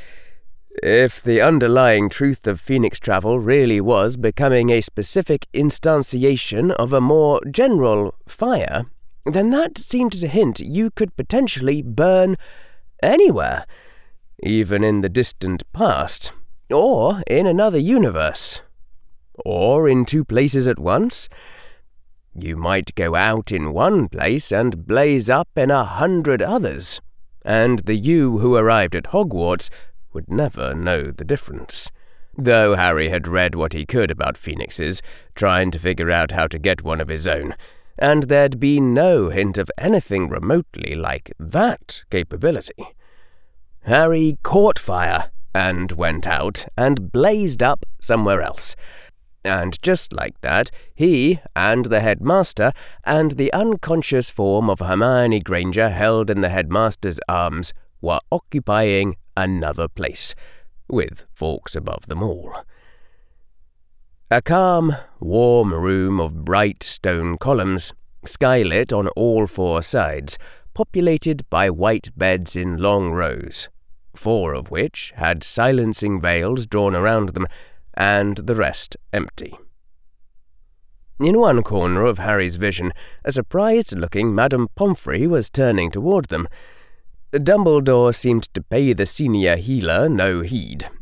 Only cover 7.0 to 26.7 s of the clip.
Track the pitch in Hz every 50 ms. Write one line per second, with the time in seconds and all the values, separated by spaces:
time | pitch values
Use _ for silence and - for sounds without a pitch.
7 | 123 131 151 156 151 147 147 - - 143 135 - 254 269 226 160 131 117 107 104
8 | 104 95 - - - - - - 214 247 - 170 92 - - 87 120 - - -
9 | - - - - - - 147 190 202 233 262 285 330 330 - - - - - 247
10 | 247 226 196 180 170 147 139 214 208 131 101 87 73 - 143 190 220 226 - -
11 | 220 180 - - - - - 254 277 214 - 135 127 135 143 151 139 123 110 117
12 | 160 180 190 185 185 190 185 - - - - - - - - - - - - -
13 | - 165 254 339 403 339 160 98 73 60 64 - - - - - - - - -
14 | - - - - - - - - - 95 107 110 107 90 104 98 107 107 104 101
15 | 95 95 87 123 120 - - - 95 92 92 82 - - - 160 226 180 95 67
16 | 73 - - - - - - - - - - - - - 127 147 190 262 254 123
17 | 110 156 208 196 - - 117 147 190 190 165 185 214 220 185 147 139 175 254 254
18 | 190 120 85 80 78 76 - - - - - - - - - - - - - -
19 | - - - - _ - - - - - 95 90 95 113 135 151 160 143 131 127
20 | 120 - - 156 139 - 110 123 139 139 135 135 123 123 120 - 73 87 101 143
21 | 220 247 - - - - - - - - - - - - - - - - - -
22 | - - - - _ _ - - - 80 80 80 82 87 98 95 - - - -
23 | 90 82 82 87 98 110 113 113 104 - 101 87 76 76 76 87 127 185 214 185
24 | 120 85 - - - 87 117 151 - - 101 101 120 127 - 82 82 - 107 131
25 | 147 151 143 131 107 113 127 143 170 - - 156 131 135 143 135 117 98 - 123
26 | 151 180 185 170 151 143 131 113 - 147 214 247 170 95